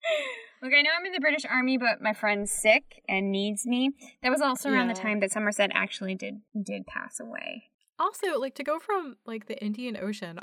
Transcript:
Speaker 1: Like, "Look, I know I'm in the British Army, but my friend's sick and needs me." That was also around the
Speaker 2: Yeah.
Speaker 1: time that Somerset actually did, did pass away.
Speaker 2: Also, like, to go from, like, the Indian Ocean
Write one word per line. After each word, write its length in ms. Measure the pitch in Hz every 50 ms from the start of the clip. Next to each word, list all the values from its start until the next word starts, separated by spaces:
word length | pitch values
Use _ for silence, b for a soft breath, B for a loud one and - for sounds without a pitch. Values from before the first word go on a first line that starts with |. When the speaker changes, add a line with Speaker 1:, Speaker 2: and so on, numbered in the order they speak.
Speaker 1:
Like, 720 | 539 659 640 605 571 523 494 453 453 - - _ - 262
"Look, 20 | 269
I 80 | 285
know 100 | 285 302 320 339
I'm 80 | 359
in 60 | 381
the 80 | 370 359
British 240 | 269 302 285 302 -
Army, 320 | 240 247 254 254 254 262 254
but 240 | 247 240 208 -
my 120 | - 220 214
friend's 380 | - - 202 208 202 208 208
sick 500 | - - - 220 220 277 - - - - - -
and 240 | 190 190 196 196
needs 340 | 196 196 202 208 214 202 -
me." 260 | 240 247 247 254 277 277 B B B B B -
That 80 | 254
was 100 | 262 302
also 280 | 294 277 254 254 - 285
around 180 | 269 254 247 240
the 60 | 226
Speaker 2:
Yeah. 60 | 190 196
Speaker 1:
time 160 | 214 208 208
that 120 | 196 190
Somerset 400 | - 214 214 208 208 - 202 196 -
actually 420 | - 190 202 - - 196 190 190
did, 260 | 190 202 202 202 208 - _ - 214
did 260 | 196 202 202 196 190 -
pass 320 | - - - - - -
away. 500 | 233 226 226 - - - - - - _ _ _ _ _ _ -
Speaker 2:
Also, 400 | 320 370 370 - - 381 320 233
like, 160 | 254 269 254
to 80 | - 277
go 160 | 269 302 330
from, 380 | - - 415 381 339 277 226 - _
like, 220 | - 226 226 214 -
the 140 | 226 - 208
Indian 340 | 208 208 208 247 247 220 -
Ocean 420 | - 202 214 208 - 170 165 175